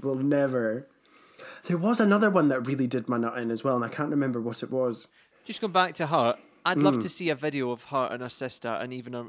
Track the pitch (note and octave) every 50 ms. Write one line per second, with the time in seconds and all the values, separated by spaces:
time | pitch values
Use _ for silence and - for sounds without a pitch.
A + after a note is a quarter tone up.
0 | - C#3 C3+ C3 C3+ C#3+ D3 C#3+ C#3 C3+ C3 B2 A2+ A2 A2 B2+ C#3 - _ _
1 | _ _ _ - - _ _ - - - - - - - F3 E3 F3 A3 A#3+ A#3
2 | A3 G3+ G3+ G#3 A3 G#3 F#3 F3+ D3+ C#3+ C3 C3 A#2+ C3 C#3 C3+ C3 A#2+ C3 B2
3 | A2+ - B2 A#2 A#2 A#2 A#2 B2 A#2 A#2 A#2 A2 - C#3 B2+ B2 A#2 A#2 - -
4 | D3 D3+ D3 C#3+ C#3 C3 A#2+ A#2+ A2+ A#2+ A#2+ - - - C3 C3 B2+ B2 A2+ G#2
5 | - - _ _ _ _ _ _ _ - G#3+ - A3+ G3 E3+ F#3 F#3 F3 D#3+ -
6 | E3 C#3 E3+ D3 A#2+ A#2 A#2+ - - _ _ _ - E3+ F#3 D3 D3 D3 C3+ A#2
7 | G#2+ F3 - - F3+ D#3+ D3 C3 D3+ D3+ C#3+ C#3 B2+ B2 B2 A#2 - - C#3+ C3+
8 | B2+ - A#2 B2 B2+ A#2+ - - C3 B2 - - - A#2 A2+ D#2 A#2 B2+ B2+ B2+
9 | A#2 B2 B2 A#2+ A#2+